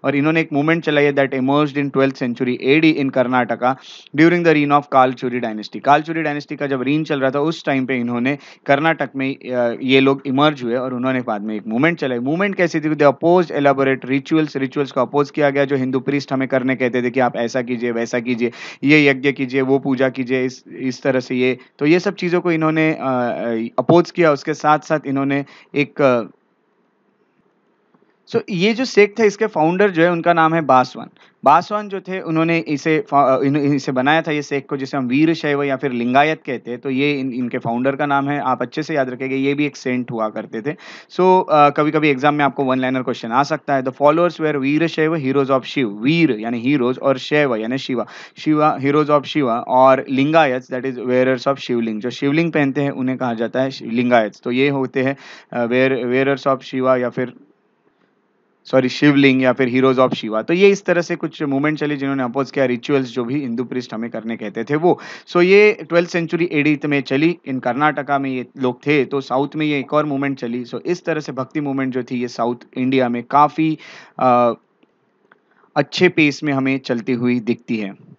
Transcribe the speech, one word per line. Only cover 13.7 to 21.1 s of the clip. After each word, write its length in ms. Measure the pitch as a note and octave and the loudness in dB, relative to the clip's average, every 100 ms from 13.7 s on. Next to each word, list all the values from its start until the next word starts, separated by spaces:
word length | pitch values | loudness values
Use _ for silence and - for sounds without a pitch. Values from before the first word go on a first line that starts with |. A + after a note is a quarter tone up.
| C3+ C3+ C3 B2 | 2 0 0 -2
rituals, 440 | C3+ C3+ D#3+ D3+ C#3 | -4 0 0 0 -4
रिचुअल्स 360 | C3+ D3 C3+ | -4 -4 -4
को 100 | C3+ | -2
अपोज 300 | B2 C#3+ D3 | 0 0 0
किया 180 | D3+ C#3+ | 2 2
गया, 160 | C#3 C#3 | 2 0
जो 100 | C#3 | 0
हिंदू 240 | C3 C3 | 0 -2
प्रीस्ट 340 | B2+ C#3+ C#3 | -2 -4 -2
हमें 140 | C3 C3 | -4 0
करने 280 | C3+ B2+ C3 | 0 0 0
कहते 280 | B2+ B2 | 0 0
थे 60 | A#2+ | -2
कि 100 | B2+ | 0
आप 160 | B2 - | 0 0
ऐसा 260 | A#2 C3 | -4 -4
कीजिए, 300 | A#2+ A#2+ A#2+ | -4 -4 -2
वैसा 280 | A#2 A#2 B2 | -2 -2 -4
कीजिए, 320 | A#2 A#2 A#2+ - - - | -4 -2 -2 -4 -18 -4
ये 220 | C3+ D3+ C#3+ | 4 6 6
यज्ञ 260 | C3+ C#3 | 2 -2
कीजिए, 300 | C3+ C3 C3+ | -2 -4 -2
वो 180 | C3 C3+ | 0 0
पूजा 300 | C#3 B2+ C3 | 0 0 0
कीजिए, 360 | B2+ B2 C3 B2+ | -2 -4 -2 -2
इस, 180 | B2+ - F2 | -8 -18 -8
इस 240 | C3 B2+ | -8 -4
तरह 180 | C#3+ | -2